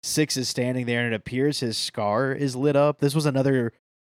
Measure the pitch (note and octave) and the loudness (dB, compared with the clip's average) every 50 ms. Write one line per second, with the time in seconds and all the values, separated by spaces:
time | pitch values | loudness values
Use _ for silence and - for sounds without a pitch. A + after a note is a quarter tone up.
0 | - - - D3+ D3+ - - C3 B2 - - C3 B2 B2 B2+ B2+ B2 A#2+ A#2+ A#2 | -8 -4 0 0 0 0 0 -2 -4 -4 -2 -2 -2 -2 -2 -2 -2 -2 0 0
1 | A#2+ A#2 A2+ A2 - - B2 B2+ C#3 D3+ C#3+ - C3 A#2 A2 - - - - A#2 | 0 0 -2 -4 -6 -6 -2 0 0 0 0 0 -4 -4 -4 -4 -6 -6 -4 -4
2 | G#2+ G#2 G#2 A#2 C3+ C3 C3+ - C#3+ C3+ B2 B2+ C#3 D3 C#3 C#3 C#3+ D3 C#3+ - | -2 0 2 2 0 0 -2 -2 -2 -4 -2 0 0 2 4 4 4 2 2 2
3 | C#3+ C#3+ C#3 D#3+ D3 D3 C3 C3+ C3 C#3 C3+ B2+ A#2 A2+ - _ _ _ _ _ | 0 0 2 2 0 2 2 2 2 2 2 2 0 -2 -4 _ _ _ _ _
4 | _ | _